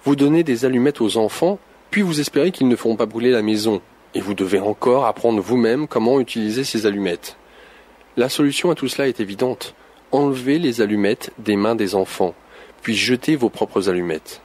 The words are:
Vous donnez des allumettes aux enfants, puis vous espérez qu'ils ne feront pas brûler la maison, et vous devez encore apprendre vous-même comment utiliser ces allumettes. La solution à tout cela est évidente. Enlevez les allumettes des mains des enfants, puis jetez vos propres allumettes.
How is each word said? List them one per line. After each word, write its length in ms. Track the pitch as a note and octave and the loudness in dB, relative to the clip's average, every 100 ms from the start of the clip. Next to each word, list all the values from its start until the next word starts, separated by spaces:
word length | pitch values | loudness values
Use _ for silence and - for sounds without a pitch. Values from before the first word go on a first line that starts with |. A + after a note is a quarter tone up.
Vous 100 | - | 0
donnez 280 | C#3+ C#3+ D#3+ | 2 4 4
des 240 | D#3+ A#2 B2+ | 2 0 2
allumettes 340 | B2+ C3 C#3 | 2 0 2
aux 160 | A2 A2+ | 0 2
enfants, 420 | G#2+ - E3 G3+ _ - _ | 0 0 -2 -2 _ -20 _
puis 120 | G#3 | -2
vous 180 | G3 D3+ | 0 0
espérez 320 | C#3+ - E3 | -2 0 0
qu'ils 160 | F#3 C3 | 2 2
ne 80 | A#2 | 2
feront 200 | A#2 A2 | 0 0
pas 100 | A2+ | -2
brûler 240 | A2+ A#2+ | 0 2
la 100 | B2 | 2
maison, 400 | G#2+ G#2+ G#2+ G2+ - - _ | 2 0 0 -2 -4 -20 _
et 60 | F#2 | -8
vous 140 | F#2+ | -6
devez 260 | G2 F#2+ F#2+ | -4 0 0
encore 460 | G2+ G#2 - B2+ B2 | 0 -2 2 2 2
apprendre 340 | - A#2 A2 | 0 0 0
vous-même 480 | F#2+ B2 A2+ B2+ D3+ | 0 2 2 0 -2
comment 320 | A#2+ A2+ C#3 | 0 2 2
utiliser 440 | A#2+ A#2 G#2+ A2+ | 0 -4 -4 -4
ces 200 | C3+ A#2 | -4 -2
allumettes. 540 | G#2+ G2+ G2 F2 - - - - - - - - - - | 0 0 -4 -4 -10 -20 -20 -20 -20 -20 -20 -20 -10 -2
La 100 | B2 | -2
solution 420 | - D3 C#3 F3+ | 2 0 0 -2
à 40 | |
tout 140 | D#3+ C3 | -2 -4
cela 200 | - C#3 | -2 -2
est 120 | A#2+ | -2
évidente. 540 | G2+ G2+ B2+ A#2+ - - - - _ | -6 -2 -2 -2 -10 -16 -20 -20 _
Enlevez 460 | C3+ C#3+ C3 B2+ D3+ | 0 0 0 0 0
les 240 | E3 A#2 | 0 0
allumettes 500 | G#2 G#2 G2+ A#2+ - - | 0 2 0 -2 -6 -10
des 180 | G#2+ G2+ | -2 0
mains 180 | G#2 | 2
des 200 | A2+ G2+ | 0 0
enfants, 400 | G2 F#2+ - F#2 - - - - - | 0 -2 -2 -2 -4 -20 -20 -20 -14
puis 120 | - | -6
jetez 420 | G#2+ A2 B2 - D#3 | -2 0 0 0 0
vos 120 | A#2 | 0
propres 400 | - G#2 - F#2+ | -2 -4 -2 0
allumettes. 540 | F2+ F2 D#2 - - | -2 -2 -6 -8 -20